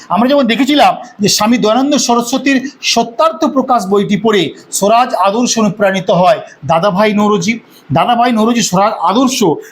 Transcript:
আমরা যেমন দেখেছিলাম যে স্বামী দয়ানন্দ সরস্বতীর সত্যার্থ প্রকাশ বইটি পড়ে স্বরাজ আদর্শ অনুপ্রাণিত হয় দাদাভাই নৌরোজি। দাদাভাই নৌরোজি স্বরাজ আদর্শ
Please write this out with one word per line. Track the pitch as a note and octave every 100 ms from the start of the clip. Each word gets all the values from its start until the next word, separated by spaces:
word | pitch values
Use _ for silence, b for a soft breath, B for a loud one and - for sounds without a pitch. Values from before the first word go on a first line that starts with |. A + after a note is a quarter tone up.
| B
আমরা | F3 B3
যেমন | C#4+ B3
দেখেছিলাম | A3+ C4+ C#4+ G3+ E3 B -
যে | G3+
স্বামী | - G#3+ B3
দয়ানন্দ | G3+ A3+ C4+ C#4+ -
সরস্বতীর | A#3+ A#3+ C4+ C4 C4 B3 B -
সত্যার্থ | - A#3 - D#4+ D#4+ D4+ D4
প্রকাশ | C4 A#3+ F#3+
বইটি | G3+ F#3 G3 A3+
পড়ে | G#3 D3+ B B
স্বরাজ | - G3 A3+ B3 - F#3+
আদর্শ | G#3+ B3 -
অনুপ্রাণিত | G#3+ G#3 G3+ F#3+ F3+ F3+
হয় | F3+ D#3 A2+ B C3
দাদাভাই | D#3+ G3+ F#3 G#3+
নৌরোজি। | G3+ G#3 G#3 F3 A3+ - B - D3
দাদাভাই | G3+ A#3 A#3+
নৌরোজি | A3+ A3 A#3+ G3+
স্বরাজ | F3+ G#3 G#3+ E3
আদর্শ | G3 C4+ - G3 C#3+ B